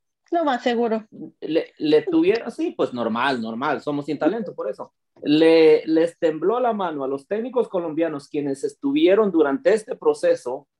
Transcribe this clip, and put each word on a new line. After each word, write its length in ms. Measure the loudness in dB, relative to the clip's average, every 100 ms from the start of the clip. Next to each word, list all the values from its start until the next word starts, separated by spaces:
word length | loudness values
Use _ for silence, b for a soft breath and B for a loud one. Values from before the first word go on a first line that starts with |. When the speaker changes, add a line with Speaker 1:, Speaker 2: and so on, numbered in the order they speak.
| _ _ -6
Speaker 1:
Lo 120 | -2
más 200 | -2 -2
seguro. 440 | -2 -2 -2 -4 -8 -18 -20 -14
Speaker 2:
le, 340 | -2 -2 -2 -6
le 240 | 2 2
tuvieron, 480 | 4 2 2 2 -2
sí, 200 | -6 -6
pues 200 | -4 -4
normal, 480 | -2 -4 -2 -2 -2
normal, 400 | -6 -6 -4 -4
somos 240 | -4 -6 -6
sin 120 | -2
talento, 360 | -2 -2 -8
por 160 | -8 -8
eso. 240 | -8 -14 _ _ -10
Le, 640 | 0 4 6 6 6 6 2
les 320 | 0 0 0
tembló 400 | -2 0 -2 0
la 140 | 0
mano 320 | -2 -4 -6
a 20 | -6
los 220 | -6 -6
técnicos 400 | -6 -4 -4 -2
colombianos 600 | -4 -4 -2 -4 -4 -8
quienes 360 | -6 -4 -4
estuvieron 680 | -6 -6 -2 2 4 4 2
durante 420 | 2 2 2 2
este 220 | 0 -2
proceso 720 | -2 0 0 0 0 -4 -10 -12